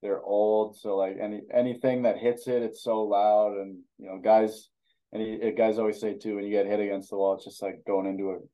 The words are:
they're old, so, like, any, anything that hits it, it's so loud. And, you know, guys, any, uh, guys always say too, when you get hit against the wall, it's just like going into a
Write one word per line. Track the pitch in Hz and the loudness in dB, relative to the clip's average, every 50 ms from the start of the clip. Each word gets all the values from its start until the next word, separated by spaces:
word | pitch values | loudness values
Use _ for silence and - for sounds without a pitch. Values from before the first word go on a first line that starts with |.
| - | -6
they're | 101 98 - - | -6 -4 -4 -2
old, | 98 101 104 107 107 107 107 107 107 104 | -2 0 2 4 4 4 2 2 0 -4
so, | - - 107 98 | -10 -6 -4 -2
like, | 98 98 95 98 - | 0 0 -2 -2 -6
any, | 107 107 107 104 - - - | -6 -8 -8 -10 -10 -2 0
anything | 123 123 127 120 - - 131 127 127 123 | 0 2 0 -2 0 0 0 0 2 2
that | 113 - - | 0 0 2
hits | 113 120 120 117 - 127 | 0 0 0 0 -4 -2
it, | 123 120 117 | -2 0 0
it's | 110 110 - - | -2 -6 -6 -4
so | 120 113 110 107 | -2 0 0 0
loud. | 104 104 101 104 107 104 104 107 107 101 | 2 2 4 4 6 6 6 4 2 0
And, | 98 98 98 95 90 90 _ _ _ | -4 -8 -8 -12 -16 -20 _ _ _
you | 104 | -14
know, | 95 95 95 | -14 -14 -4
guys, | 95 107 110 110 110 107 107 - - _ _ _ _ _ _ _ _ _ - | 4 6 6 6 6 4 -2 -8 -16 _ _ _ _ _ _ _ _ _ -8
any, | 107 110 110 110 110 | -6 -6 -6 -6 -4
uh, | 113 110 - | -2 -2 2
guys | - 113 110 107 113 | 2 2 2 2 2
always | 110 107 104 - | 0 0 -2 -2
say | 113 107 98 101 | -4 -6 -6 -6
too, | - 110 104 | -6 -6 -6
when | 101 101 | -4 -4
you | 101 | -2
get | 104 101 98 | 0 0 2
hit | 101 104 104 | 2 0 0
against | 104 101 98 95 95 - | 0 -2 -4 -6 -6 -6
the | 104 | -2
wall, | 98 98 98 95 | 0 2 2 2
it's | 95 - | 0 -4
just | 101 - - 98 | -12 -14 -10 -8
like | 98 - - - | -8 -8 -8 -4
going | - 98 95 95 | -2 0 0 0
into | 98 95 95 98 95 92 | -2 -4 -4 -4 -4 -6
a | 87 - - | -6 -10 -16